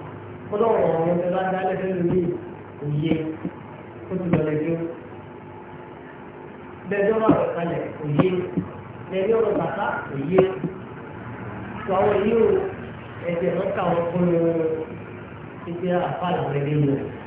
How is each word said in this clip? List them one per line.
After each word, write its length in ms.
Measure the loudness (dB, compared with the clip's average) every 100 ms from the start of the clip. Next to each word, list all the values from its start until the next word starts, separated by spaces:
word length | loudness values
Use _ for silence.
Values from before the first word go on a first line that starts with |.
| -12 -12 -14 -12
Kọ́dọ̀ 240 | -4 2 4
wọn, 120 | 4
àwọn 140 | 4
ọmọ 160 | 4 4
ẹgbẹ́ 200 | 2 2
bá 120 | 2
dá 160 | 0 0
lẹ́sẹ̀ 300 | 0 0 0
lórí, 280 | 2 2 4 2 0 -6 -12 -14
kò 100 | -8 -2
yé, 200 | 0 2 2 0 -4 -8 -8 -14 -14 -14 -12
ó 100 | -6
ti 140 | -2 2
lọ 120 | 2
lẹ́jọ́. 360 | 2 0 0 -2 -4 -8 -14 -14 -14 -14 -14 -14 -14 -14 -14 -16 -16 -16 -16 -14 -16 -16 -16 -10
Bẹ́ẹ̀ 220 | -4 2
tó 100 | 4 6
bá 120 | 6
wọ̀ 200 | 6 4
kalẹ̀, 320 | 0 -2 -2 -4
kò 120 | -6 0
yé. 200 | 4 4 2 -2 -4 -4 -8 -14 -12
Bẹ́ẹ̀ 180 | -4 0
ni 100 | 4
ọ̀rọ̀ 220 | 4 4
bàtà, 320 | 2 2 0 -2 -2
kò 140 | -4 -4
yé. 180 | 2 6 6 4 -6 -6 -12 -12 -12 -12 -12 -10 -10 -10 -10 -8
Sọ 140 | 0
àwọn 240 | 4 4 4
yìí 180 | 4 6
o, 100 | 6 4 2 -4 -10 -12 -12 -8
ẹ̀jẹ̀ 300 | -4 0 2
ló 120 | 2 0
kà 140 | 0
wọ́n 220 | 2 2
fún 200 | 2 2 4
un, 280 | 4 4 2 2 0 -4 -10 -12 -12 -14 -14 -14 -12
títí 260 | -8 -4 0 2
àfa 300 | 0 -2 0
làwọn 240 | 0 0
ẹgbẹ́ 180 | 0 2
yìí 200 | 4 4
o. 80 | 2 -2 -8